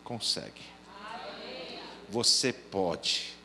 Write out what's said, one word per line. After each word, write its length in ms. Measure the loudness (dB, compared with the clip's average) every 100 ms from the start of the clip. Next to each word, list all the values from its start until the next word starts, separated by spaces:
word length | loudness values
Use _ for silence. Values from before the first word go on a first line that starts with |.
consegue. 580 | -4 -2 2 0 -2 -12 -16 -16 -18 -14
Amém. 760 | -10 -8 -8 -10 -10 -8 -8 -10 -12 -14 -2
Você 420 | 4 6 6 6
pode. 840 | 2 -2 2 4 4 2 0 -2 -10